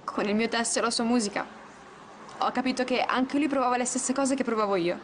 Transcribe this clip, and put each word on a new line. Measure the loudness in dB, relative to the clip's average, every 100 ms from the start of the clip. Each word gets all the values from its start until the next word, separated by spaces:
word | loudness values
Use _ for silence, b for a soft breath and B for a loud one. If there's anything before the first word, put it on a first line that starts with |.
con | -6 -2 0
il | 2
mio | 2
testo | 2 0 0
e |
la | 0
sua | 2
musica, | 2 2 2 -2 -6 -10 -18 -20 -20 -20 -20 -18 -16 -2
ho | 0
capito | 2 0 0
che | 0 2
anche | 2 2 2 2
lui | 2
provava | 2 2 2
le | 0
stesse | -2 -2
cose | 0 2 0
che |
provavo | 0 0 2 2
io. | 2 -2